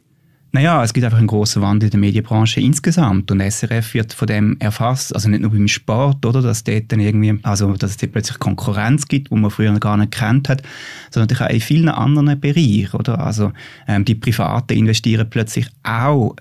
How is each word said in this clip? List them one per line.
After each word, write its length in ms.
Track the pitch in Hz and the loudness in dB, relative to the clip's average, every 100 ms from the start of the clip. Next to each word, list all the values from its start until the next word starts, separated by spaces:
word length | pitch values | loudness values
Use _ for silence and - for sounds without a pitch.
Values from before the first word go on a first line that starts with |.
| _ _ _ _ _ | _ _ _ _ _
Naja, 320 | 131 160 156 | 0 2 2
es 80 | 113 | 2
gibt 120 | 135 | 0
einfach 140 | 120 113 | 2 4
einen 80 | 107 | 4
grossen 360 | 107 107 104 | 2 0 0
Wandel 260 | 101 104 110 | 0 2 2
in 20 | |
der 80 | 104 | 2
Medienbranche 640 | 101 107 110 110 113 - | 2 2 0 0 2 2
insgesamt. 680 | 120 - - 170 127 95 95 | 0 2 2 2 2 0 0
Und 80 | 98 | 0
S 240 | 98 - | 0 -2
R 80 | 113 | -2
F 200 | 113 110 | -2 -2
wird 200 | 117 110 | -4 -4
von 160 | - 107 | -4 -2
dem 280 | 107 104 - | 0 0 0
erfasst, 520 | 107 - 117 131 - | -4 -2 -2 -2 -4
also 160 | - 107 | -2 0
nicht 120 | 104 | 0
nur 100 | 107 | 0
beim 160 | 107 101 | 2 2
Sport, 580 | - - 117 139 139 | 0 -2 0 2 0
oder, 180 | 117 131 | 0 0
dass 200 | 123 110 | 0 -2
dort 300 | - 107 107 | -2 -4 -2
dann 80 | 110 | 0
irgendwie, 360 | 104 107 107 104 | 2 2 2 0
also, 300 | - 101 101 | -2 0 0
dass 180 | 95 98 | 0 -4
es 60 | 101 | -4
dort 160 | 117 | -4
plötzlich 260 | 110 - - | -4 -6 -6
Konkurrenz 680 | - - - 104 110 151 - | -4 -4 -4 -2 0 0 0
gibt, 240 | 143 139 | -4 0
die 20 | |
man 160 | 110 104 | 0 0
früher 260 | - 110 104 | 0 0 0
gar 160 | 107 104 | 0 0
nicht 160 | 107 | 0
gekannt 360 | - 110 131 135 | -2 0 0 0
hat, 140 | 135 - - - - - | -4 -6 -18 -18 -18 -6
sondern 160 | 120 110 | -2 0
natürlich 160 | 127 | 0
auch 120 | - | 0
in 60 | 113 | -2
vielen 280 | - 151 160 | 0 2 2
anderen 500 | - 120 147 143 143 | 2 2 2 2 2
Bereichen, 560 | 143 143 131 107 101 107 | 0 2 2 2 0 -4
oder? 220 | 107 113 | -2 -2
Also, 320 | - 107 104 - - - - | -2 -2 -2 -4 -16 -14 -4
ähm, 160 | 101 | -2
die 100 | 101 | 0
Privaten 640 | 110 127 110 92 113 131 113 | 0 -2 -2 -2 -2 -2 2
investieren 500 | 110 110 113 113 113 | 2 2 0 0 0
plötzlich 380 | 117 110 117 120 - | -2 -4 -4 -6 -8
auch, 540 | - 117 135 143 107 - | -6 -2 0 2 0 -4